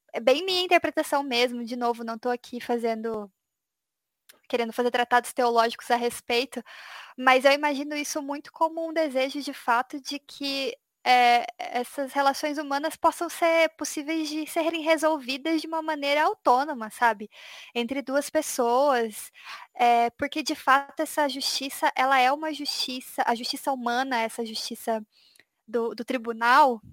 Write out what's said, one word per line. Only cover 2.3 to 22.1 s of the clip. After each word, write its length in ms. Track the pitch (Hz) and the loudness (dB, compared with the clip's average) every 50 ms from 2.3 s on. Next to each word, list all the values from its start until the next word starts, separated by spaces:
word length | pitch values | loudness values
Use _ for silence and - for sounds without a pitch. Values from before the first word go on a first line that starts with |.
| 247 240 - - - 240 | -4 -4 -6 -10 -12 -8
fazendo, 680 | - - 240 240 226 233 226 220 220 226 226 214 208 196 _ _ _ _ _ _ _ _ _ _ _ _ _ _ _ _ _ _ _ - - _ _ - | -4 -4 -2 -2 0 -2 -2 -4 -4 -6 -6 -6 -8 -10 _ _ _ _ _ _ _ _ _ _ _ _ _ _ _ _ _ _ _ -20 -20 _ _ -6
querendo 240 | - 240 233 226 | -4 -4 -4 -4
fazer 200 | 220 - 247 247 | -2 -2 -2 0
tratados 420 | 233 247 240 - - 240 233 - - | 0 0 2 2 2 2 2 0 -2
teológicos 580 | - 247 240 233 233 226 233 233 - - - | 0 0 2 4 4 4 2 0 -4 -2 0
a 40 | 247 240 | 0 0
respeito, 680 | 240 240 240 - - - 240 233 262 269 - 247 - - - - - - - - - - - - | 0 -2 -4 -6 -4 -2 0 0 0 -2 -4 -10 -12 -12 -14 -20 -18 -18 -18 -18 -18 -16 -12 0
mas 260 | 254 262 262 262 247 | 4 6 6 8 8
eu 60 | 277 | 6
imagino 440 | 277 285 302 294 294 262 294 294 302 | 6 6 4 0 -2 -2 -4 -4 -4
isso 260 | 294 294 - - 311 | -6 -6 -4 -6 -6
muito 300 | 285 269 285 294 - - | -6 -6 -6 -8 -10 -12
como 360 | - - 330 320 320 330 330 320 | -4 -2 -2 0 0 -2 -6 -4
um 60 | 320 | 0
desejo 480 | 330 320 302 247 262 262 277 269 294 | 0 0 0 0 0 -2 -2 -2 -6
de 120 | 269 285 269 | -8 -8 -10
fato 460 | - - - 233 233 262 - - 294 | -6 0 0 2 2 0 -2 -6 -12
de 200 | 262 - 294 285 | -10 -10 -10 -12
que, 540 | - - - - 285 277 277 269 269 254 - - _ _ _ _ - | -12 -16 -14 -10 -8 -6 -4 -4 -4 -6 -6 -8 _ _ _ _ 2
é, 400 | 247 254 247 247 240 240 240 - - - - | 4 6 6 6 6 6 4 2 0 -6 -10
essas 560 | - - - 247 247 - - - 277 262 - | -10 -6 -6 -6 -6 -6 -6 -6 -6 -4 -2
relações 440 | 277 277 277 269 - - 302 294 285 | 0 2 2 2 0 -2 -4 -4 -4
humanas 380 | 311 277 277 285 294 320 - | -6 -4 -4 -4 -4 -6 -4
possam 320 | - - 330 - - 349 330 | 0 0 0 0 0 -2 -6
ser 400 | - - 349 330 330 330 320 320 | -4 0 2 2 4 4 2 2
possíveis 580 | - - 302 - - 311 285 285 320 320 311 294 | 0 -4 -8 -8 -6 -6 -6 -4 -4 -4 -4 -4
de 180 | 302 311 302 294 | -4 -6 -6 -4
serem 340 | - 339 320 330 330 330 | -4 -2 -2 -2 -2 -2
resolvidas 800 | 302 320 320 302 294 311 320 302 262 233 262 277 269 320 330 311 | 0 0 2 2 2 0 0 0 -2 -6 -8 -6 -2 -2 -2 -2
de 60 | 302 320 | -2 -4
uma 140 | 320 320 | -6 -4
maneira 420 | 311 311 311 294 277 285 285 294 311 | -4 -4 -4 -2 -2 0 2 2 2
autônoma, 680 | 370 427 - - - 247 247 277 311 294 240 220 214 | 2 0 0 2 4 4 4 2 0 -4 -6 -8 -10
sabe? 400 | - - 247 233 220 202 220 - _ - - - - - - - - | -2 2 2 2 2 0 -4 -12 _ -18 -20 -20 -18 -20 -18 -8 -4
Entre 260 | 240 240 226 269 277 | -4 -4 -2 -4 -4
duas 280 | 254 - 262 285 277 - | -4 -2 0 -2 0 0
pessoas, 1000 | - 311 302 - - - 254 233 233 247 285 294 269 240 233 226 208 - - - - - - - - - - - _ | 0 -2 -2 0 0 0 2 2 4 4 4 4 4 2 0 -2 -4 -10 -16 -16 -18 -20 -18 -16 -16 -16 -18 -14 _
é, 340 | - 247 240 240 233 233 233 | 2 4 6 6 6 4 2
porque 300 | - - 285 277 - 320 | 0 -2 -6 -4 -4 -4
de 140 | 294 294 302 | -4 -2 -4
fato 460 | - - - 262 277 277 277 - - | 0 4 4 4 4 4 0 -4 -4
essa 260 | 311 294 - - 302 285 | -4 -2 0 0 0 0
justiça, 640 | 254 277 269 - - - 269 277 - - - 302 - | 0 -2 -4 -4 -4 -4 -4 -6 -4 -2 0 0 2
ela 240 | - 254 262 | 2 2 4